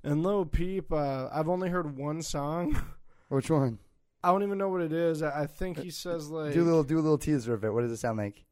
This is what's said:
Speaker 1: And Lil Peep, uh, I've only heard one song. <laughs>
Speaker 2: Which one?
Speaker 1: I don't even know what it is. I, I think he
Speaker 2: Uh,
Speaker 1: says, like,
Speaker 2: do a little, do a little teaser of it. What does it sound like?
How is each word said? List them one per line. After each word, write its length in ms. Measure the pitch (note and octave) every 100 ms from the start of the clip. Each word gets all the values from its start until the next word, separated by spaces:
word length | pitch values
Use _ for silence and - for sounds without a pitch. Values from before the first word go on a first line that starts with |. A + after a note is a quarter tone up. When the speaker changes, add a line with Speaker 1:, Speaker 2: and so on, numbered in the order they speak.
Speaker 1:
And 200 | D3 D3
Lil 240 | F3+ G3+ D#3
Peep, 460 | D#3+ F3+ F#3+ -
uh, 360 | D#3 C#3+ C3+ C3
I've 160 | D3+ D#3+
only 200 | F3+ F#3
heard 280 | F3+ D3+ C3+
one 260 | D3 D#3
song. 580 | D#3 D3+ C#3+ E3+ C#4 D4 - - -
<laughs> 220 | - -
Speaker 2:
Which 220 | C3+ C#3+
one? 280 | D#3 C3 A2 - _ _ _
Speaker 1:
I 60 | F3+
don't 100 | F#3+
even 160 | G3+ G3
know 100 | G3
what 100 | F#3
it 120 | E3
is. 300 | E3 E3+ D#3
I, 200 | D#3 D3
I 40 | E3
think 320 | - F#3 D#3
he 100 | F3+
Speaker 2:
Uh, 40 |
Speaker 1:
says, 360 | - F3+ E3+ D3
like, 240 | D#3+ D3+
Speaker 2:
do 80 | D3+
a 20 |
little, 180 | E3+ E3
do 140 | C#3+ D#3+
a 20 |
little 180 | D#3 D3
teaser 340 | D#3 D3 A2+
of 80 | A2
it. 80 | G#2+
What 100 | A2+
does 100 | A#2+
it 60 | A#2
sound 200 | A#2+ A2
like? 240 | G2+ - _